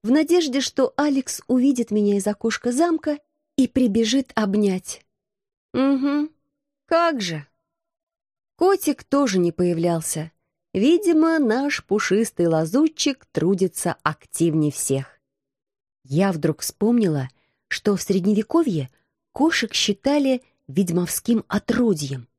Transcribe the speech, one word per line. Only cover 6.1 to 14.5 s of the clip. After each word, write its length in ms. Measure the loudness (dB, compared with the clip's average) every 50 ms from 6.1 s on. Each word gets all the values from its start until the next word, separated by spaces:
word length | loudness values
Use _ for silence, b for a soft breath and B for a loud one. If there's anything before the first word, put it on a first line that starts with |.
| 0 -2 -4 -4 _ _ _ _ _ _ _ _ _ _ _
как 360 | _ 0 2 2 2 0 -2
же. 260 | -6 -6 -8 -10 -12 _ _ _ _ _ _ _ _ _ _ _ _ _ _ _ _ _ _ _ _ _ _
Котик 460 | _ 2 2 2 2 0 -4 -4 -4 -4
тоже 360 | _ 0 0 2 2 2 0
не 120 | 0 0
появлялся. 800 | 0 0 -2 0 0 0 0 0 -2 -2 -4 -6 -8 -8 -10 -10 _ _ _ _ _ _ _ _ -4
Видимо, 680 | 0 2 2 2 2 2 2 2 4 2 2 2 0
наш 460 | 2 0 0 0 0 -2 -4 -6 -4
пушистый 640 | _ -4 -2 0 0 0 0 0 -2 _ 0 0
лазутчик 760 | 2 2 0 0 0 0 0 0 0 -2 -2 -4 -4 -4 _ _ _
трудится 640 | -4 -2 0 0 0 0 0 -2 _ -4 -6 -6 -6 _ _
активнее 680 | -6 -6 _ -16 _ -4 0 0 0